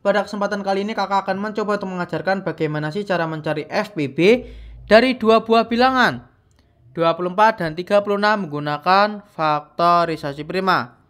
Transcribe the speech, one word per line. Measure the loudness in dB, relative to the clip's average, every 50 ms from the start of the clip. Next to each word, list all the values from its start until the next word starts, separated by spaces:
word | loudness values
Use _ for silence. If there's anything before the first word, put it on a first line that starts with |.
Pada | _ 0 0 0 -2
kesempatan | -4 -4 -4 -4 -4 -4 -4 -2
kali | -2 -2 -2
ini, | -2 -4 -4
kakak | -4 -4 0 -2 -2 -2 -2
akan | -6
mencoba | -4 -6 -6 -4 -4 -2 -2 -2
untuk | -4 -4 -8 -6
mengajarkan | -6 -6 -6 -6 -4 -2 -2 -4 -2
bagaimana | -4 -8 -4 -4 -4 -4 -2 -4 -4 -4
sih | -6 -6 -4
cara | -2 -2 -2 -2 -4
mencari | -6 -6 -4 -4 -4 -4 -6 -4
F | -4 -4 -4 -4 -4
P | -6 -6 -4
B | 0 2 4 4 4 2 0 -12 -18 -18 -20 -20 -20 -20 2 6
dari | 6 6 6 4 0
dua | 0 2 4 4 4 4
buah | 4 2 2 2 2
bilangan, | 0 2 2 2 4 2 2 2 0 -4 -12 _ _ _ _ _ _ _ _ _ _ _ _ -14 _
dua | 0 0 0 0
puluh | 0 -4 -4 2
empat | 4 4 4 4 0
dan | -6 -6 -4
tiga | -6 -2 2 2 2
puluh | 2 2 -2
enam, | 0 2 0 0 0 -2 -6
menggunakan | -6 -6 -4 -4 -6 -2 0 2 4 4 4 2 -2 -10 -16 _
faktorisasi | _ -2 0 0 0 -2 -4 _ _ 0 2 4 4 4 2 0 -4 -6 -6 -8 -8 -8
prima. | -10 -6 -6 -2 0 2 2 0 0 -4 _ _ _